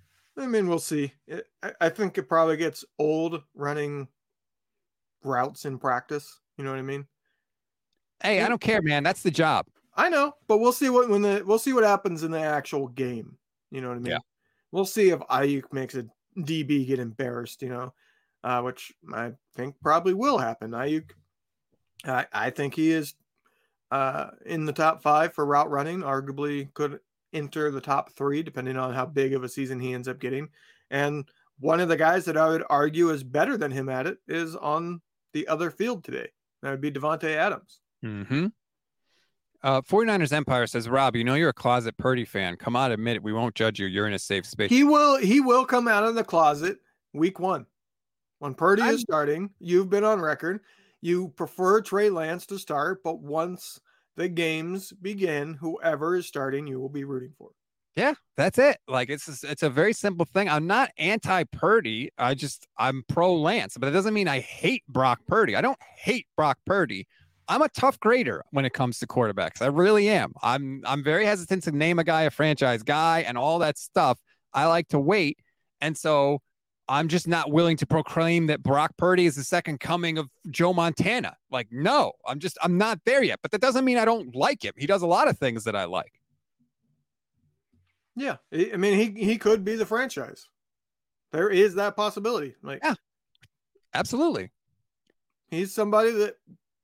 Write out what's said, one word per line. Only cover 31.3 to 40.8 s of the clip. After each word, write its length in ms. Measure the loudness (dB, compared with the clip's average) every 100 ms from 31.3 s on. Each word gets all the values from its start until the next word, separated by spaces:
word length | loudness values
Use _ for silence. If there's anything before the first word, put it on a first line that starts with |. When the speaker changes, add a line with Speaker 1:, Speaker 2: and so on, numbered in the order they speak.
| _ _ _
Speaker 1:
one 200 | 0 2
of 100 | 2
the 80 | 2
guys 280 | 4 2 0
that 120 | 2
I 120 | 2
would 140 | 2 0
argue 400 | 2 2 2 2
is 140 | 2
better 340 | -2 0 0 0
than 140 | -2
him 180 | -4 -4
at 180 | -4 -4
it 120 | -6 -6
is 280 | -4 -4 -6
on 460 | -4 -2 -4 -10 _ _ _
the 140 | -6 -4
other 200 | -2 -2
field 360 | -2 -4 -4 -8
today. 240 | -10 -10 _ _ _
That 100 | -8
would 80 | -6
be 120 | -4
Davante 440 | -4 -4 -2 -2 -2
Adams. 460 | -2 -4 _ _ _ _ -12
Speaker 2:
Mm-hmm. 420 | -10 -4 -2 -4 -6 _ _ _ _ _ _ _ _ _ _
Uh, 180 | -2 0
forty-niners 500 | 2 2 2 2 2
Empire 360 | 0 0 0 0
says, 200 | -2